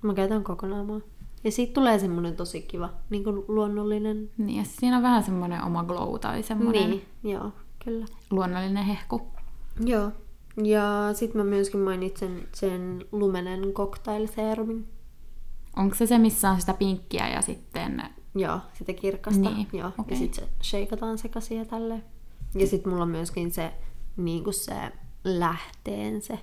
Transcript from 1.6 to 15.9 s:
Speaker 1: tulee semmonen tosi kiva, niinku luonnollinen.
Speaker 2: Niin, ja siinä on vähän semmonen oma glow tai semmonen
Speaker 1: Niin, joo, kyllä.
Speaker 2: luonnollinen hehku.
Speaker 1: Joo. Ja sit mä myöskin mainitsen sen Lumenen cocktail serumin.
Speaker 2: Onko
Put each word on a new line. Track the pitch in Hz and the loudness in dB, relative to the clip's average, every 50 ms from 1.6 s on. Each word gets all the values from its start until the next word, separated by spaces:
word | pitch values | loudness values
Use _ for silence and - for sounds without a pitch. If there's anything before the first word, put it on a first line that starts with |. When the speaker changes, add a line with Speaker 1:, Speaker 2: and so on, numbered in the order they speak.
| 247 240 247 | 0 2 4
Speaker 1:
tulee | 285 269 247 226 202 | 6 6 8 8 6
semmonen | 190 190 170 170 170 170 - | 6 2 0 0 0 -2 -2
tosi | - 180 - - - 165 | -4 -6 -6 -6 -8 -8
kiva, | - - 175 175 180 - - - - | -6 -6 -4 -4 -4 -4 -6 -4 -2
niinku | 214 208 202 214 208 202 202 - | -2 -2 0 0 0 -2 -2 0
luonnollinen. | 214 214 214 208 208 208 208 208 214 214 208 214 214 214 214 208 - - | 2 2 2 2 0 0 0 0 0 0 0 0 -2 -2 -4 -8 -4 -2
Speaker 2:
Niin, | 214 202 - 202 | -2 0 0 -2
ja | 208 | -2
siinä | 202 - - - 247 247 | -4 -4 0 2 4 4
on | 254 240 | 6 6
vähän | 247 247 226 196 | 6 6 6 6
semmonen | - 185 180 180 175 175 170 - | 4 2 0 0 -2 -2 -2 0
oma | 180 170 170 170 | 0 0 0 0
glow | 175 175 175 180 180 - - | -2 -2 -2 -2 -2 -2 -2
tai | - - - - 220 | -2 -2 -2 -2 -2
semmonen | - 220 208 233 233 226 214 190 175 | -2 0 2 2 4 6 6 4 4
Speaker 1:
Niin, | - 196 - - - - - | 2 0 -2 -8 -16 -8 -4
joo, | 214 196 - 196 208 202 - - - - - - | -4 -4 -2 -4 -8 -8 -10 -14 -14 -12 -10 -6
kyllä. | 240 233 226 226 220 - - - - | -4 -4 -4 -4 -6 -10 -14 -6 0
Speaker 2:
luonnollinen | 196 190 185 180 180 180 185 190 196 202 196 | 2 2 2 2 0 0 0 0 0 2 2
hehku. | 196 208 - - - 233 233 - - - - - - - - - - - - 220 | 0 0 -2 -2 -2 -2 -2 -2 -4 -6 -6 -6 -6 -6 -8 -8 -6 -4 0 2
Speaker 1:
Joo. | 233 - 107 104 208 214 - - - - - - - - - 214 | 4 4 4 4 2 -2 -6 -10 -12 -16 -18 -18 -12 -4 0 4
Ja | 214 214 208 208 208 208 202 208 208 208 | 6 6 6 6 4 2 2 2 2 2
sit | 208 233 220 - | 0 0 0 2
mä | 214 208 | 2 2
myöskin | 202 202 196 196 196 - 202 | 4 4 4 2 2 2 2
mainitsen | 196 190 185 185 185 185 180 - - 185 180 175 - - - | 2 2 2 0 -2 -2 -2 -2 -4 -4 -4 -6 -8 -8 -6
sen | - - 190 185 180 180 185 185 180 185 - - | 0 0 0 0 0 -4 -4 -6 -6 -8 -4 -2
Lumenen | 208 202 196 185 180 175 185 185 185 196 196 196 | 2 2 4 2 2 -2 -2 -2 -2 -2 -2 0
cocktail | - 202 196 196 - - - 208 214 214 | 0 -2 -2 -2 -6 -4 -4 -2 -2 -2
serumin. | 214 220 - 214 220 220 220 220 220 226 226 214 - - - - - - - - - - - - - - - - - - | -2 -2 -2 0 0 0 0 0 -2 -2 -4 -6 -8 -10 -12 -14 -14 -16 -14 -14 -12 -10 -8 -6 -6 -6 -6 -8 -6 0
Speaker 2:
Onko | - 190 196 | 2 2 2